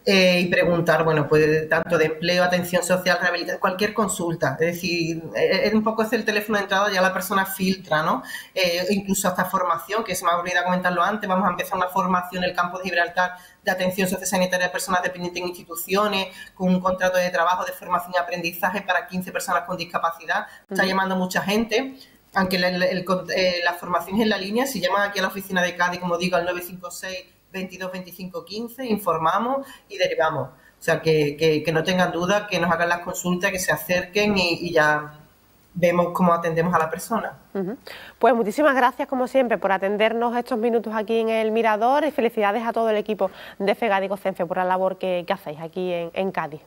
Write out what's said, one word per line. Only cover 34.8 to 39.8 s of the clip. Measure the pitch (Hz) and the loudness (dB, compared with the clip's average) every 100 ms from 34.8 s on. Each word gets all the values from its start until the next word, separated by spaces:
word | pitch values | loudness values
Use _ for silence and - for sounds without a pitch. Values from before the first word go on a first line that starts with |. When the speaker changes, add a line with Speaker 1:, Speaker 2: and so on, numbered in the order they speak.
| 151 151 147 - - _ _ _ _ | 4 2 -2 -12 -20 _ _ _ _
Speaker 1:
vemos | 175 175 175 175 | 0 2 4 2
cómo | 175 175 | 2 4
atendemos | 170 175 160 175 165 | 4 2 0 2 0
a | |
la | 156 | 0
persona. | 185 - 220 175 - _ 196 | -4 -4 -4 -4 -10 _ -6
Speaker 2:
Ujú. | 185 262 - - - - | -6 -8 -14 -18 -18 2
Pues | 233 233 | 4 4
muchísimas | 208 277 302 262 | 2 2 4 4
gracias, | 254 - 269 | 2 0 -4
como | 262 254 | -2 0
siempre, | 269 240 214 | 2 2 0
por | 190 | 0
atendernos | 190 | 0